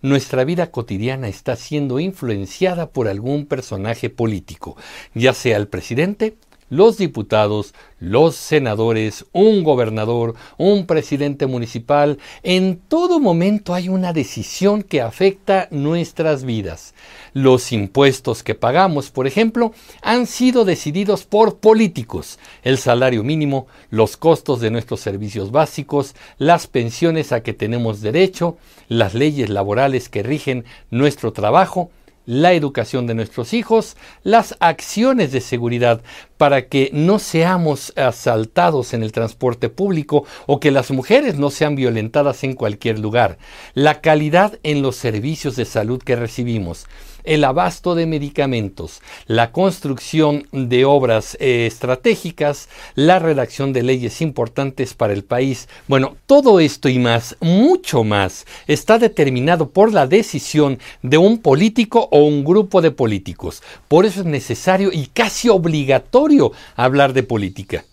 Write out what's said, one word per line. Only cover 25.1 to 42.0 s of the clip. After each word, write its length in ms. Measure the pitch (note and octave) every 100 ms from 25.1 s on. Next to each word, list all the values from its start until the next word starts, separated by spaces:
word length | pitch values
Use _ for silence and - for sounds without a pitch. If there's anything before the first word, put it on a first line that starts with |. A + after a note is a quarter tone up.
| G2 G#2 G#2 G2
básicos, 640 | C3 D3+ - C#3+ D3 C#3 - - _
las 300 | C#3 E3+ -
pensiones 640 | - A#2 A#2 E3+ D#3+ C#3+
a 140 | B2
que 80 | A#2
tenemos 480 | A2 G#2+ A#2+ A#2 G#2
derecho, 560 | G#2+ C#3 F#3 F#3 E3+ E3 _ _ _
las 260 | A#2 G#2+
leyes 360 | G#2+ D3+ D3 G#2+
laborales 580 | G2 G2 G#2 C#3 C3 A#2+
que 160 | G#2+
rigen 400 | G#2 D3 C#3+ B2+ A#2 - -
nuestro 420 | A#2 C#3+ C#3 A#2
trabajo, 600 | G#2+ G#2 D3 F#3+ F#3 F3 _ _ _ -
la 260 | A#2+ E3+
educación 520 | F3+ D3 - A2 C3 A#2+
de 80 |
nuestros 400 | A2+ G#2+ - A#2
hijos, 420 | A#3 G#3+ A3 - - - -
las 320 | F#3+ A3 - -
acciones 720 | F3 E3 - G#3 B3 C4 D3+
de 100 | C3
seguridad 640 | - B2 A#2+ A#2+ A#2+ A#2 - - - _
para 300 | D3 C#3 B2+
que 240 | C#3 C3+
no 280 | D3 D#3+ G3+
seamos 720 | - D#3+ E3 F#3 E3 C#3 - -
asaltados 960 | C3 A#2+ - A2+ A2 - F3 D3+ A#2+
en 100 | A#2+
el 80 | A2
transporte 560 | A2+ A2+ - B2+ A#2 A2+
público 560 | - G3 F3 D3 D3 C#3+ - -
o 120 | C#3+
que 140 | D3+
las 180 | C#3 B2
mujeres 460 | C3+ B2+ A#3+ D4 D3
no 140 | C#3+
sean 260 | C#3 D3+ C#3+
violentadas 680 | B2+ A2+